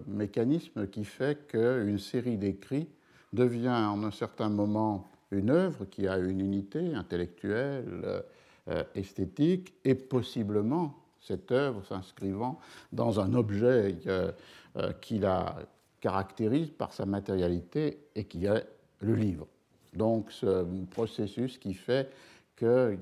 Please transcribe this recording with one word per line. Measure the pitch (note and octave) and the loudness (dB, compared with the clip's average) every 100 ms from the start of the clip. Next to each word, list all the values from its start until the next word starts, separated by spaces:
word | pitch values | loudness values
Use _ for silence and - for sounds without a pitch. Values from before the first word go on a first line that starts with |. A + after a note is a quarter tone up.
| E2+ | -6
mécanisme | G2+ G#2 A2 A#2 E3 - - G2 | -4 -2 0 2 2 -2 -6 -6
qui | G#2+ | -6
fait | G#2 - C3+ D3 - | -8 -2 -2 -2 -4
qu'une | A2+ A#2 C3 G#2 G#2 | 2 2 2 2 0
série | - B2+ A#2+ A2 | -2 -4 -2 0
d'écrits | G2+ F#2+ - C3+ D#3+ - _ - _ | 0 -2 -4 -4 -4 -12 _ -20 _
devient | G#2 B2 A#2+ B2 | 2 2 2 0
en | A#2+ G#2+ G#2 | 2 2 0
un | G#2+ | -4
certain | - A2 - A2 | -4 -8 -4 -2
moment | G#2 G#2 G#2+ A2 G2+ F#2 _ _ | 2 2 2 2 0 -6 _ _
une | G2 G2 | -2 4
œuvre | D#3 F#3 C#3+ | 4 2 -2
qui | F#2+ - G2 | -10 -4 0
a | F#2+ | 0
une | F#2 F#2+ | 0 0
unité | G2 G2 G2 D3+ F3 | 0 -2 -2 -4 -4
intellectuelle, | C3+ F2 F2 F2 - G2 G#2+ C#3 C#3 A2 F2+ F#2+ F#2 - - - _ - | -4 -4 -4 -4 -6 -4 -2 -2 -4 -6 -6 -4 -4 -6 -16 -20 _ -6
euh, | E2 D2 - | -4 -4 -6
esthétique, | F#2+ - F#2+ - D3+ F#3 F3+ _ | -8 -4 -6 2 4 2 -2 _
et | C#3 | 2
possiblement | C3 - C3 A#2+ B2+ G#2 G#2 G#2 D#3+ E3 C#3 _ _ | 2 2 -2 -2 -4 0 2 2 0 -2 -6 _ _
cette | - F#2 - | -8 -8 0
œuvre | B3 C#3+ A2 | 0 2 -2
s'inscrivant | F#2 G2 F#2+ - G2 G2 B2 D#3+ - - - | -8 -10 -10 -8 -6 -4 -4 -6 -14 -20 -10
dans | A2+ A#2 G#2+ | 0 2 2
un | F#2+ | 4
objet, | B2 G#2+ G2 A#2+ B2+ G2+ E2+ - | 4 2 4 6 6 4 0 -2
euh, | F#2+ F2 E2+ - - - - | 0 0 -4 -14 -20 -14 -6
euh, | - - | -6 -6
qui | - A2 | -4 0
la | G2 F#2 F2 E2+ - _ _ _ | 2 2 0 -6 -12 _ _ _
caractérise | A2 F#2+ F#2+ - A2 C#3 D#3+ | -2 -2 -4 -2 0 0 -2
par | - - | -6 -8
sa | - G2 | -4 -2
matérialité | G2 G2 F#2+ F2 F2 F2 D3 D3+ - - - | -2 0 0 2 0 -2 -2 -2 -4 -10 -10
et | |
qui | G#2 E2 F#2+ | -8 -4 2
est | A#2 - - _ _ | 2 0 -14 _ _
le | G2+ | 0
livre. | A2 G#2+ E2 D2+ _ _ _ _ | 2 2 -2 -8 _ _ _ _
Donc | - A2 A2+ G2+ | -2 2 2 -2
ce | - G#2+ F#2 F2 F#2+ | -4 2 2 0 -4
processus | F#2 - A2+ - G#2+ - C3 B2+ | -6 -4 -4 -2 -6 -2 -6 -6
qui | G2+ | -8
fait | F#2 - C3 C3+ - - - _ | -8 0 0 0 -8 -20 -20 _
que, | _ A#2 B2+ B2 G2 | _ 4 6 4 2